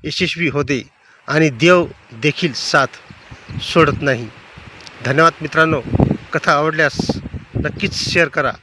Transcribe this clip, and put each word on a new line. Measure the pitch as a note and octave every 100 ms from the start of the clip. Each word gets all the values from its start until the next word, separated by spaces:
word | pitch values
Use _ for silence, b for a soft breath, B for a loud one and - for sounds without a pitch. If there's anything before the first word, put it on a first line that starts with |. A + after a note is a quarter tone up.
यशस्वी | D3+ - F3+ D#3+ E3
होते | C#3 C3+ C3 - _ b b -
आणि | D3+ D#3+
देव | A#2 E3 F3+ E3 - _ A2+
देखील | D3 - E3+
साथ | A#2+ - D3+ C3 - - - - - - -
सोडत | - E3+ D3+ -
नाही. | C#3+ A#2+ A2 - - - - - - - A#2+
धन्यवाद | C#3 E3 -
मित्रांनो. | D3+ D#3 D#3+ D3+ - - - - -
कथा | D#3 -
आवडल्यास | D3 D#3 D#3 D3 - - - - - - -
नक्कीच | D3 - G3 - -
शेअर | F3 D#3
करा | D#3 C3+ -